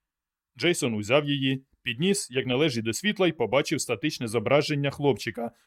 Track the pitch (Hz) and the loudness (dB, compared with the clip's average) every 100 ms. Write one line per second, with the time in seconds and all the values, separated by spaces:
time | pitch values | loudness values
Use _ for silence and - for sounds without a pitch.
0 | _ _ _ _ _ - 143 175 131 107 | _ _ _ _ _ -2 0 0 0 -2
1 | 101 135 147 143 135 135 - _ - 117 | 2 2 2 0 0 -2 -6 _ -8 -2
2 | 180 196 - 127 127 127 160 117 113 107 | 0 0 0 -4 0 2 2 0 -2 -2
3 | 202 208 185 160 113 127 147 147 - 113 | -2 0 0 0 0 2 2 -2 -2 -4
4 | 151 - 120 113 95 139 147 147 143 135 | -4 -4 -4 -2 2 2 2 0 -2 0
5 | 143 113 - 110 233 - | 0 0 -2 -6 -8 -10